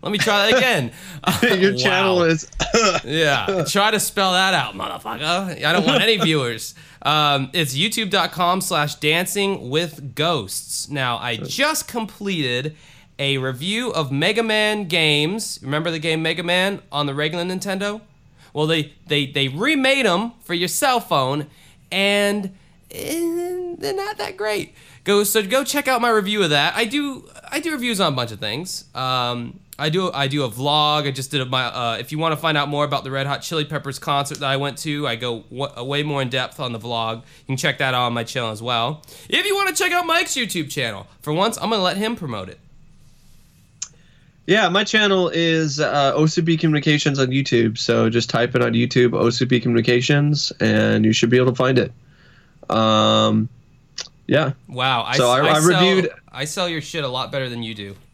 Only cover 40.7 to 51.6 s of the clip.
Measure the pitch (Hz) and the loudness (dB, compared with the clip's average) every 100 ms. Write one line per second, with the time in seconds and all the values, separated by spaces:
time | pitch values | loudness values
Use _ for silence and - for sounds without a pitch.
40.7 | - 123 98 - - - 156 208 220 208 | -4 -6 -6 -14 -14 -4 0 0 0 -2
41.7 | 220 180 190 214 226 160 110 92 - - | 0 0 0 -4 -4 -6 -8 -10 -14 -20
42.7 | - - - - - - - - _ _ | -20 -20 -20 -20 -20 -20 -20 -20 _ _
43.7 | _ - - _ - _ _ - 208 190 | _ -16 -16 _ -20 _ _ 0 2 4
44.7 | 185 208 220 208 190 180 160 165 160 160 | 2 2 2 4 4 2 2 2 2 0
45.7 | 139 143 135 139 135 156 165 165 160 160 | 0 0 2 2 4 2 2 2 2 2
46.7 | 151 143 147 151 139 131 131 131 117 117 | 2 2 2 2 2 2 0 2 2 2
47.7 | 110 - 117 113 117 117 120 120 123 120 | 0 0 2 4 2 0 0 0 2 2
48.7 | 117 123 - 123 - 113 117 127 131 127 | 2 2 4 4 4 2 2 2 2 4
49.7 | 117 117 123 131 143 147 147 - - 107 | 2 4 2 4 4 4 2 -2 -2 2
50.7 | 107 110 110 110 110 117 123 127 123 | 4 4 4 4 4 4 4 4 2